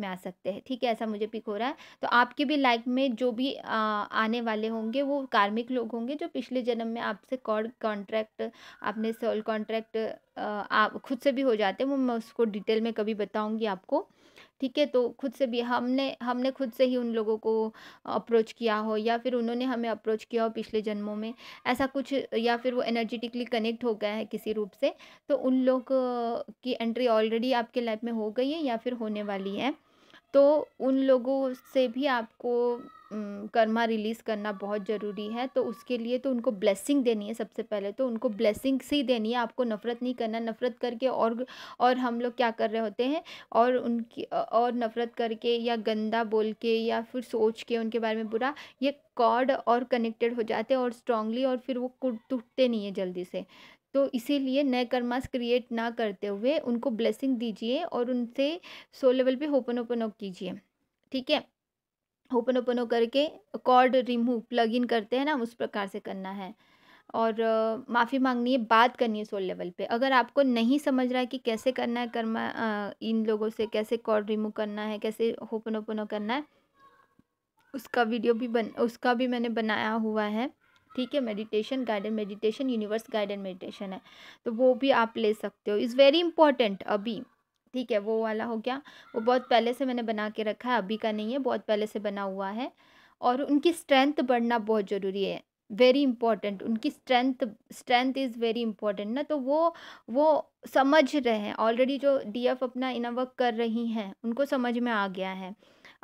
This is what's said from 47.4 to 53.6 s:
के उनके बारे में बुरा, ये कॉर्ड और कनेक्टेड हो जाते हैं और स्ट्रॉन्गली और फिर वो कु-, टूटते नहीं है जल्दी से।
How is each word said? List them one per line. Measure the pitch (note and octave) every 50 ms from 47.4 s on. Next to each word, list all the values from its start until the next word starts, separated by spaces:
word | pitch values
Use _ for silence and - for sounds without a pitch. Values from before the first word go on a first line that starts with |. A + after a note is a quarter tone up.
| G#3+ A3 A3+ - -
के | - A#3+ A#3
उनके | A3+ A3+ A3 A#3+
बारे | A3 A3 A3
में | A3 A3+ G#3+
बुरा, | G#3+ A3 B3 C4 D4 - - - - - B3+
ये | C#4 C#4 - _ _ -
कॉर्ड | - A#3+ A3+ A3+ A#3+ C4 B3+
और | C4+ - - - A#3 A#3+ B3+
कनेक्टेड | B3 - B3 A3+ A3+ A3 - A#3 A#3 A#3+
हो | A#3+ A3
जाते | A3 A3+ A3 A3+ - C4+
हैं | C4
और | B3 B3 A3+
स्ट्रॉन्गली | - - - A#3+ A3 G#3+ A3 A3 A#3+ C4
और | C4+ B3+
फिर | B3 B3 - C4 B3
वो | B3 B3+ B3+ -
कु-, | - C4 A#3 A3 - -
टूटते | C4+ B3+ A3+ _ _ - C4 B3+
नहीं | A#3 A3 G3+
है | G3+ F#3+
जल्दी | G3+ G3 F3+ F3+ F3+ F3+
से। | - - F#3 F3+ - - -